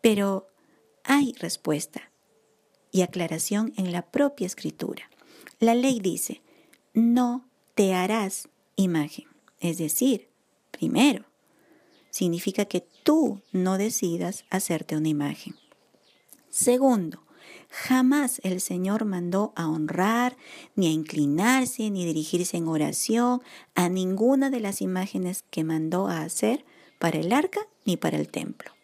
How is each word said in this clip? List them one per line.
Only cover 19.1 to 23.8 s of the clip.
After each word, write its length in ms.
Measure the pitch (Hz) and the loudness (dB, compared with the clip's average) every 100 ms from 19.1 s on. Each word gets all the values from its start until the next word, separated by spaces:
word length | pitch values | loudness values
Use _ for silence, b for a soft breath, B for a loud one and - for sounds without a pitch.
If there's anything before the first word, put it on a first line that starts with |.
| 180 175 185 214 - | -2 -2 0 -2 -4
a 140 | 165 | -4
honrar, 680 | 160 156 - 190 233 247 254 B B B - | -2 -2 0 2 2 0 -4 B B B 0
ni 120 | 175 | 2
a 40 | |
inclinarse, 960 | 156 156 151 147 151 214 262 247 - 220 | 2 -2 0 0 2 4 4 0 -4 -4
ni 160 | 196 170 | -2 -2
dirigirse 520 | 156 151 175 175 175 | -2 -2 -2 -2 -2
en 100 | 165 | -2
oración 760 | 156 151 - - 226 247 247 B B B | 0 0 -2 0 2 2 0 B B B
a 140 | - | -2